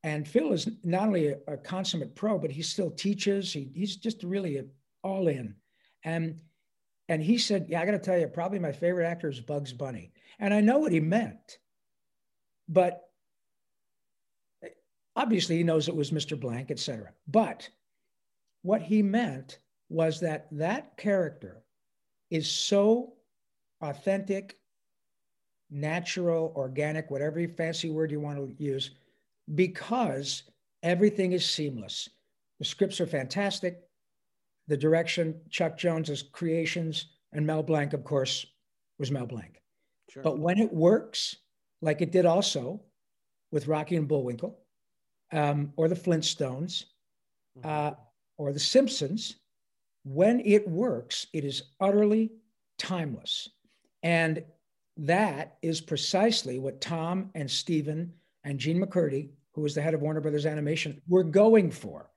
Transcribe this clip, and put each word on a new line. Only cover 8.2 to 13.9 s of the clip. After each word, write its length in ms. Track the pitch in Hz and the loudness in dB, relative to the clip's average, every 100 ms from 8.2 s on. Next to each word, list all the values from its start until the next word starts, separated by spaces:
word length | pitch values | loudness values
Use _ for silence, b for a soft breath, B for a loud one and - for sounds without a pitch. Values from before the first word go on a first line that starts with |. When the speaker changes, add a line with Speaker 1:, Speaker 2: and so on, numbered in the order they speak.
| 160 | 0
Speaker 1:
probably 320 | - 175 196 | -2 -4 -2
my 140 | 165 | -4
favorite 320 | 139 170 180 | -2 0 0
actor 240 | 170 170 160 | -2 -2 -6
is 120 | 131 | -6
Bugs 340 | 117 147 139 | -6 -6 -6
Bunny." 360 | 123 139 117 85 b b b | -8 -8 -8 -14 b b b
And 160 | 208 | 2
I 80 | 208 | 4
know 160 | 208 269 | 6 6
what 140 | 311 | 4
he 80 | 170 | 2
meant, 580 | 156 208 214 - _ - _ _ _ _ _ _ _ _ _ _ - | 2 0 0 -8 _ -20 _ _ _ _ _ _ _ _ _ _ 0
but 440 | 165 180 175 - _ _ _ _ _ _ _ _ | 4 4 0 -18 _ _ _ _ _ _ _ _